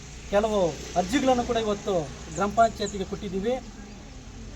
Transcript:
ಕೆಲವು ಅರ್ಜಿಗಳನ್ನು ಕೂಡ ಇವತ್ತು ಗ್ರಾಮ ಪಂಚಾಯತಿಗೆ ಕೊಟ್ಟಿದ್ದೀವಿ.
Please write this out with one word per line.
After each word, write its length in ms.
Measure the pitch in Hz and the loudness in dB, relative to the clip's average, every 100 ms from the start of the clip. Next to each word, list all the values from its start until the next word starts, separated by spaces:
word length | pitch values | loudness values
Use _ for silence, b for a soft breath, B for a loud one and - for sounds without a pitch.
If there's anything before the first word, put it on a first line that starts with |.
| - - - | -14 -14 0
ಕೆಲವು 400 | 202 220 208 170 | 2 4 4 2
ಅರ್ಜಿಗಳನ್ನು 760 | 135 - 170 185 262 262 247 | 0 -2 0 2 4 4 4
ಕೂಡ 120 | 240 233 | 4 2
ಇವತ್ತು 520 | 220 202 214 180 139 - - 156 | 2 0 0 0 0 -8 -8 -2
ಗ್ರಾಮ 140 | 202 208 | 2 6
ಪಂಚಾಯತಿಗೆ 480 | 226 - 202 202 | 4 4 -4 -4
ಕೊಟ್ಟಿದ್ದೀವಿ. 480 | 190 202 208 190 214 254 - 214 202 - - - - - - | -6 -6 -4 -2 -2 -2 -6 -14 -16 -16 -16 -16 -16 -14 -14